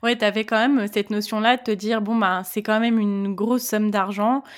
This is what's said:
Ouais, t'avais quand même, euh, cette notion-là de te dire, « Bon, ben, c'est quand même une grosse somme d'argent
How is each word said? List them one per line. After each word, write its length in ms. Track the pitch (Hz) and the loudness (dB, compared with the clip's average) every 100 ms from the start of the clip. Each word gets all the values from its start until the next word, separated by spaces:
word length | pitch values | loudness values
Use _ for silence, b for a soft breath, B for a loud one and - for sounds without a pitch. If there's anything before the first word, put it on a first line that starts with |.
Ouais, 120 | 233 240 | -2 2
t'avais 300 | 208 214 220 | 0 0 0
quand 140 | 220 | 2
même, 180 | 247 269 | 4 2
euh, 100 | 202 | 2
cette 160 | 208 202 | -2 -2
notion-là 480 | 208 208 214 226 254 | -4 -2 0 2 2
de 60 | |
te 80 | 240 | 0
dire, « 300 | 196 208 226 | -4 -2 -2
Bon, 120 | 208 226 | 0 2
ben, 280 | 190 185 | 2 0
c'est 180 | 185 214 | -4 -6
quand 180 | 214 214 | 0 0
même 200 | 233 226 | 2 2
une 340 | 208 196 196 | 2 0 -2
grosse 300 | 190 220 247 247 | -2 0 0 -2
somme 240 | 214 214 | 0 0
d'argent 540 | 202 190 196 214 269 B | 0 -2 0 0 0 B